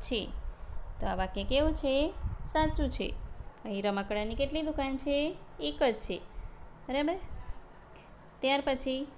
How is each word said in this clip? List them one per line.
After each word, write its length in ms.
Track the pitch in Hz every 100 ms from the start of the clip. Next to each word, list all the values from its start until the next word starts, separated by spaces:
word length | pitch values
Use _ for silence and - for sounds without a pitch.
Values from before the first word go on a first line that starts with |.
છે. 280 | - 226 - - - - - - - -
તો 60 | 208
આ 80 |
વાક્ય 300 | 185 185 208
કેવું 300 | 226 269 311
છે? 380 | 311 277 269 311 - - - -
સાચું 360 | 311 311 311 277
છે. 240 | - 190 - - - - -
અહીં 180 | - 196
રમકડાની 520 | 202 196 202 208 214
કેટલી 280 | 233 277 311
દુકાન 340 | 311 302 269 262
છે? 400 | 285 285 302 370 - -
એક 220 | - 190
જ 100 | 269
છે, 280 | 214 - 190 - - - - - - -
બરાબર? 300 | 269 294 370 - - - - - - - - - - - -
ત્યાર 240 | 262 277 277
પછી, 400 | 269 269 262 294